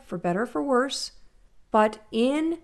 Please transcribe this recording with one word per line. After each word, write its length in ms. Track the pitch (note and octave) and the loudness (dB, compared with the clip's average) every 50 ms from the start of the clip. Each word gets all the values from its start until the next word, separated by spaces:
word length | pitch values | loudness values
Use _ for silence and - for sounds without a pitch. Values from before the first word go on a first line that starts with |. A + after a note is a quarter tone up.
| - | -12
for 120 | - G#3 | -10 -8
better 260 | F3 - F3 E3+ F#3+ A#3+ | -4 -2 -2 -2 -2 -4
or 40 | |
for 140 | A#3+ - D4+ | -4 -4 -4
worse, 520 | D4 C#4+ C4 A#3+ C4 C#4 - - - - - - - - _ _ _ - _ - - - | -2 2 2 2 2 0 -4 -8 -8 -10 -12 -18 -20 -20 _ _ _ -20 _ -20 -8 0
but 340 | - G#3+ G#3+ G#3+ A3 - - - | 2 4 4 4 0 -4 -12 -6
in 480 | - A3+ A#3+ C4 C#4+ D#4 D#4+ E4 E4+ E4 | 0 0 2 2 2 0 0 -2 -2 -4